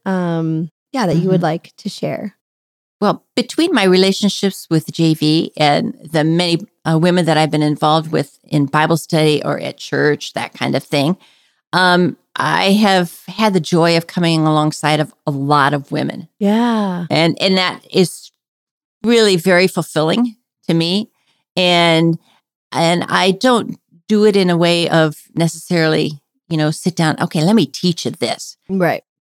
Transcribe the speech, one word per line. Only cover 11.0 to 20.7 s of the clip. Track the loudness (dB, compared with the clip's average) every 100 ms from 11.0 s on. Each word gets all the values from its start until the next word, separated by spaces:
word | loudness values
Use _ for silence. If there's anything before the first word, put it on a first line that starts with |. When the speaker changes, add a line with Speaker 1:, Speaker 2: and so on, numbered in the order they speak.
| 0 -2 _ _ _ _ _
Speaker 2:
um, | 0 2 2 0 -4 _ -6
I | -2 0 2
have | 2 4 2 0 -6 -12
had | -2 0
the | 0
joy | 0 2 2 2
of | -2
coming | -2 0 2 2
alongside | 0 0 -2 -2 0
of | -2 _ -6
a |
lot | -4 0 2 2
of | 0 -4
women. | -6 -6 -8 -14 -4
Speaker 1:
Yeah. | 0 0 0 -2 -2 -4 -4
Speaker 2:
And, | 0 0 0
and | 0 0
that | -2 -6 -4
is | 0 0 -2 -20 _ _ _ _ _ _ _
really | 0 2 4 2
very | 2 2 2
fulfilling | -2 -4 -2 0 0 -2 -6 _ _
to | -2